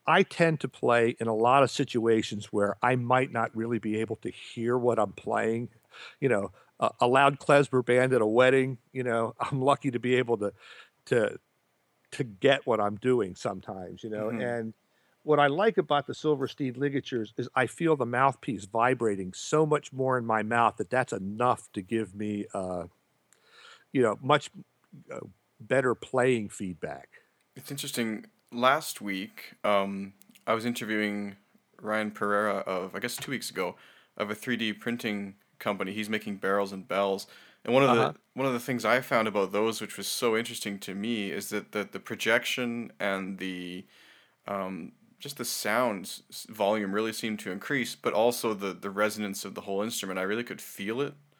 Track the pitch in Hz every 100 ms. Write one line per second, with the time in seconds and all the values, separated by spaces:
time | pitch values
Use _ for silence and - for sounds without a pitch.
0 | - 175 - - 165 156 131 - 123 120
1 | 117 - 113 110 120 139 127 - 135 120
2 | 113 113 - 104 - 107 101 - 123 127
3 | 120 127 135 117 113 110 117 113 107 107
4 | 110 110 117 - - 120 117 127 120 110
5 | 101 - - 110 110 117 120 _ _ -
6 | - - 139 104 98 - _ - 120 -
7 | 123 135 143 143 - 143 143 127 120 123
8 | 127 127 107 117 127 131 131 123 _ 131
9 | 123 113 113 - 117 135 135 135 139 120
10 | 123 127 120 107 101 - - - - _
11 | - 123 107 - _ _ _ _ _ _
12 | _ - 123 95 135 139 135 107 104 104
13 | 127 123 95 - 110 95 - 95 92 92
14 | 113 107 107 113 123 120 113 - _ _
15 | _ _ 151 147 143 156 220 202 151 143
16 | 135 120 156 139 135 - 131 120 143 139
17 | - 120 104 - 117 131 127 - 165 147
18 | 120 120 135 - - 95 95 113 123 131
19 | 113 98 92 - - 156 156 147 - 131
20 | 131 127 113 110 107 117 110 - 98 123
21 | 120 104 98 107 123 113 - 104 92 113
22 | 98 101 107 104 - 98 90 90 87 _
23 | _ _ _ _ _ - - - _ 135
24 | 113 - 131 147 - - - _ _ -
25 | - - - - _ - 107 131 131 110
26 | - 127 127 120 104 - 95 85 76 67
27 | - - _ _ _ - - 143 139 123
28 | 113 107 - _ _ 120 127 151 - -
29 | 104 95 107 - - - 104 101 98 98
30 | 98 - _ - - 113 120 120 110 107
31 | 104 101 101 98 _ _ _ _ 104 107
32 | 107 104 104 104 104 98 - 92 92 95
33 | 120 - - 123 - 92 90 - - -
34 | _ - 104 107 127 113 110 101 120 120
35 | 113 101 98 - _ - 110 98 92 107
36 | 104 107 107 95 95 101 98 98 - 95
37 | 101 98 - - - _ - 131 135 120
38 | 107 - _ 123 135 120 - 120 107 127
39 | 131 123 110 101 95 101 113 110 104 -
40 | 98 - 123 110 120 120 107 98 - 98
41 | 113 113 98 85 98 104 - 107 98 98
42 | - 107 113 120 - - 120 117 113 -
43 | 101 98 95 95 92 90 90 90 - _
44 | - _ _ _ - 98 95 92 71 -
45 | _ _ 139 - 120 - 104 113 123 98
46 | - - _ - - 110 101 107 98 104
47 | 113 110 113 107 - 101 - 139 113 -
48 | 120 95 120 120 117 101 98 90 101 98
49 | 107 107 101 98 101 98 98 98 110 -
50 | 95 92 95 110 117 87 - - 101 120
51 | 143 - _